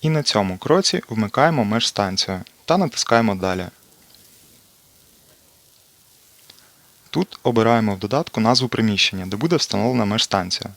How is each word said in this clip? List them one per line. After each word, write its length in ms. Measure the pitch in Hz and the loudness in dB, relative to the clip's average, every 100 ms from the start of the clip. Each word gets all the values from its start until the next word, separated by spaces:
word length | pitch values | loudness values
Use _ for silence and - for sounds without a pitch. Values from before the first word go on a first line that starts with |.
І 80 | 156 | 0
на 140 | 160 | 0
цьому 360 | - 107 98 92 | 2 0 0 -4
кроці 440 | - 165 185 - - | 2 2 2 -2 -6
вмикаємо 560 | 110 104 - 147 156 | -4 -2 2 2 4
меж-станцію 800 | 104 113 - - 98 95 - 95 87 _ | 0 0 -2 -2 -2 -2 -4 -6 -10 _
та 120 | - 175 | -2 0
натискаємо 580 | 175 - - 117 113 | 0 -2 0 2 2
«Далі». 320 | 95 92 92 90 - _ _ _ - - - - - _ _ _ _ _ _ _ _ _ _ _ _ _ _ _ _ _ _ _ - _ _ _ _ _ | 0 -2 -4 -6 -12 _ _ _ -20 -20 -20 -20 -20 _ _ _ _ _ _ _ _ _ _ _ _ _ _ _ _ _ _ _ -20 _ _ _ _ _
Тут 280 | - 185 - | -4 -4 -4
обираємо 520 | - 117 110 117 110 | 0 2 4 4 2
в 40 | 98 | -2
додатку 420 | 101 131 165 - | -2 -4 -2 0
назву 280 | 110 127 131 | 2 2 2
приміщення, 580 | - 110 101 - 95 92 | 0 0 2 -2 -2 -8
де 100 | 101 | -4
буде 200 | 156 170 | -2 -2
встановлена 480 | - 101 110 127 | -2 -2 0 0
меж-станція. 680 | 104 110 - 98 90 - 101 | 0 0 0 -2 -2 -6 -8